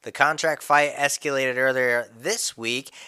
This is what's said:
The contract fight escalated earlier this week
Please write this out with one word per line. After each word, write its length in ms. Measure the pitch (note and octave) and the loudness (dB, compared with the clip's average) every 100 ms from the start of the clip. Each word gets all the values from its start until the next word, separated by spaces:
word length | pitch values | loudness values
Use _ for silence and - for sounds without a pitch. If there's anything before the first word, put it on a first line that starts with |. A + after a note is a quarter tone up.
The 100 | A2+ | -6
contract 500 | - C#3+ D#3 D#3+ D3+ | 2 2 2 -2 -2
fight 320 | - D3 D3 | 2 4 4
escalated 640 | C#3+ C#3+ - D3 C3+ C3 B2+ | 0 -2 -2 -4 -2 0 0
earlier 520 | C3 C3 B2 A#2+ A#2 A2+ | 0 2 2 0 -2 -8
this 400 | C#3+ A3+ - - | -6 -4 -6 -6
week 360 | A2+ B2 - - | -4 -4 -6 -18